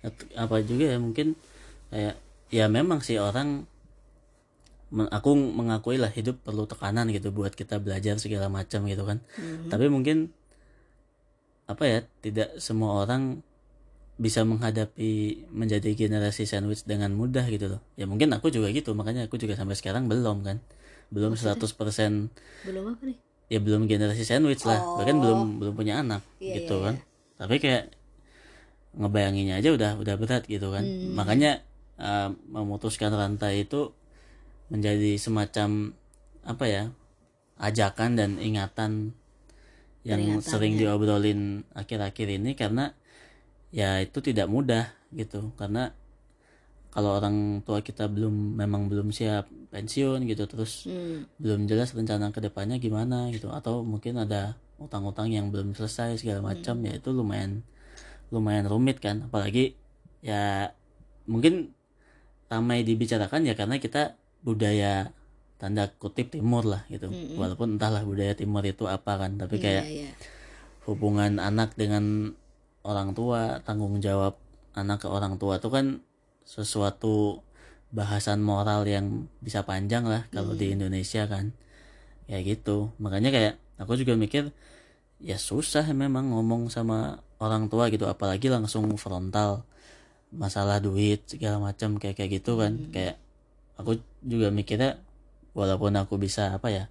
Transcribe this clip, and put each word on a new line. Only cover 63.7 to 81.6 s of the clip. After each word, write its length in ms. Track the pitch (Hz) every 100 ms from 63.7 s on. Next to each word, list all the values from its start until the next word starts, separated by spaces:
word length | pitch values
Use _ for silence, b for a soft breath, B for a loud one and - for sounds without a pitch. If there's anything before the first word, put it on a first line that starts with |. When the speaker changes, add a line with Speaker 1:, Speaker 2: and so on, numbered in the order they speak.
| 135
Speaker 1:
kita 340 | - 143 147 - _ _
budaya 720 | - 110 107 104 101 98 95 - - - _ _
tanda 300 | 98 104 101
kutip 400 | - 104 - 123
timur 380 | 160 113 120 110
lah 160 | 101 -
gitu. 200 | - 92
Speaker 2:
Mm-mm. 320 | 95 - 160
Speaker 1:
Walaupun 400 | 92 92 117 107
entahlah 240 | 110 107
budaya 320 | 104 98 101
timur 260 | 101 101 104
itu 220 | 98 95
apa 320 | 101 95 - 101
kan, 220 | 95 101
tapi 180 | 92 104
Speaker 2:
Iya, 80 |
Speaker 1:
kayak 200 | 101 95 151
Speaker 2:
iya. 240 | 151 143 135 B B B B B -
Speaker 1:
hubungan 540 | - 101 104 104 104 101
anak 340 | 95 107 110
dengan 640 | - 104 104 107 107 107 - - _ _ _
orang 320 | 98 101 98
tua, 480 | 95 120 120 113 -
tanggung 340 | - 107 104 101
jawab 380 | 101 98 98 - - - -
anak 260 | - 98 101
ke 80 | 98
orang 300 | 98 101 95
tua 180 | 98 95
tuh 140 | 113
kan 160 | 135 135 135 - _ _ _
sesuatu 1000 | - - 104 107 101 - 110 107 104 - - B B B _
bahasan 540 | 110 101 104 104 104
moral 400 | 104 101 104 104
yang 220 | 104 101 101 110 - -
bisa 240 | - 101
panjang 400 | 98 95 101 117
lah 240 | 117 110 113
kalau 240 | 107 98
di 160 | 107 98
Speaker 2:
Hmm. 140 | 98
Speaker 1:
Indonesia 400 | 95 95 95 110
kan. 300 | 107 98 104 -